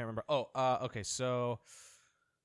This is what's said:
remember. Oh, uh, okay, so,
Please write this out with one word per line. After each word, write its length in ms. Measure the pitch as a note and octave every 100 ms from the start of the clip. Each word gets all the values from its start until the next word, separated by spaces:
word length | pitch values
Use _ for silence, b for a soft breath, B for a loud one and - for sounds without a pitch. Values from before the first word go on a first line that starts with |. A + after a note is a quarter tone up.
| A2+
remember. 160 | A2 -
Oh, 220 | C#3+ A#2 C3
uh, 240 | C3 B2+
okay, 200 | B2+ A2+
so, 560 | F#2+ - B2+ B2 A#2+ A#2 B B B B B B B B